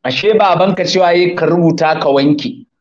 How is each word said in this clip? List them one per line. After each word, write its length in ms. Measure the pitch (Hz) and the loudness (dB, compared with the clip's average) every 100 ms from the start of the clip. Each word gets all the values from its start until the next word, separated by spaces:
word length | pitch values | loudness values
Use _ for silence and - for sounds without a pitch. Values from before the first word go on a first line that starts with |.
Ashe 280 | 127 - 202 | -6 -2 0
babanka 480 | 214 202 165 196 175 | 2 2 2 0 0
cewa 280 | 180 185 175 | -2 0 2
yi 200 | 175 180 | 2 0
ka 120 | 175 156 | 0 -2
rubuta 540 | 175 165 165 160 156 | 2 0 0 -2 0
ka 80 | 151 | 0
wanke. 580 | 139 143 147 123 - - _ | 0 2 0 -4 -12 -20 _